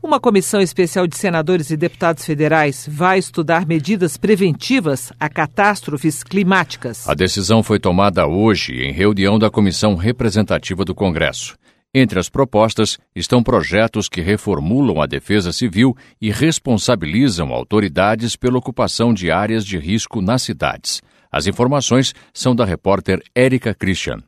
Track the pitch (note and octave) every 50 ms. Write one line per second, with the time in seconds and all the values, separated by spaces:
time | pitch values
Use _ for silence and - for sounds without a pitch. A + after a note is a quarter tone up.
0 | - D#4+ D4+ C4 - B3 G#3+ G3 F3+ - - G#3 G3 E3 - - F#3 E3 - G3
1 | F3+ F3 D3 - - G3+ E3+ E3 D#3 D3+ F#3 F3+ D3+ B2+ D#3 D3+ D#3 E3+ - -
2 | - E3+ E3 D3+ - - D#3 C#3+ D#3 D3+ D#3 D#3+ D3+ D3 C3+ - - - D3+ C#3+
3 | E3+ F#3 F#3+ F#3+ F3+ - - - E3 D3 E3+ E3 F3 D3+ E3+ D#3+ C#3+ D#3+ A3 G3+
4 | F3+ E3 - - - F#3 G#3+ F#3 G3 F#3 C#3+ - - - B3+ C4+ F#3+ D#3 C#3 B2+
5 | - - - - D3+ D3+ - - D#3+ C#3+ - - G3 G3+ G#3 G3 - - D3 C#3+
6 | - D#3 D#3 - - - F3+ G3 G3+ F3 F#3+ F#3+ E3+ - - - - B2+ A2 -
7 | - - - - - F2+ - G2+ F#2+ F2 A2+ A2+ G#2+ - A2 G2 - G2 F2 F#2
8 | G2+ G2+ F2 F2+ E2+ D2 D#2 F#2 G#2+ A2+ G#2 E2+ - - C2 B1+ B1+ C#2 C#2+ E2
9 | F#2+ G#2 G#2+ F#2+ F#2+ G2 G#2 A2 G#2+ G#2+ - - G#2 G2 E2 - - G#2+ G2+ E2+
10 | F2 A2 B2 - - A2+ F#2 G#2+ G#2+ - F#2 D#2+ - - F#2+ F2 G2 E2+ F#2 -
11 | G#2 F#2+ E2 D#2 D#2 C#2+ B1+ - - - - _ _ _ _ _ _ _ _ C3+
12 | C3 G#2+ - F#2 F2+ - _ C3 C#3 B2+ - G#2+ G#2+ A2+ - - A2 G2+ - -
13 | _ _ _ - E2+ - - B2 A#2 - B2 G#2 D#2+ - - G#2 A2 A2+ - A2
14 | G2 - - F#2 E2 F2+ G#2 G#2 - G#2+ F#2+ D2 C#2+ E2 A2 C3+ C#3+ B2 F2+ D2+
15 | D2+ C2+ C2 C#2 - - G2 G#2+ F#2 F2 E2 - B2+ A#2+ E2+ G2 A#2+ C3+ B2 _
16 | - - _ _ - A2 G#2 A2 C3+ D#3+ D#3+ - _ C3+ A#2+ G#2 - - B2 G#2
17 | E2 D2+ D#2 A2 C#3 C#3 G2 E2+ E2 C2+ B1 A#1+ B1+ _ - G#2+ G#2 F#2+ D2 F2+
18 | F#2 G2+ A2+ A2 A2+ A#2 - - - B2+ B2 B2+ B2 - A#2 - A#2+ F#2+ - -
19 | A#2 A#2+ A#2 G2 F2+ E2 D#2 F2+ G2+ G#2+ A2 A2+ G#2 F#2+ G2+ F2 C#2+ D#2+ G2+ A2+
20 | - - - A2+ F#2+ F2+ A#2+ B2+ - - G#2 C2+ - C#2+ - - _ - - -
21 | _ _ _ _ _ _ - C#2+ D2 F#2 G2 - A#2+ B2+ C#3+ C#3+ B2+ - - B2+
22 | C3+ - - - - _ _ - - B2+ B2+ A#2 A#2+ G2 F2 D#2 _ G2 G2 F#2+
23 | - - F#2+ F2 - _ _ A#2+ B2+ C3 B2+ B2 - A#2 G2+ _ - F#2 F#2+ -
24 | - - B1+ A1+ A#1+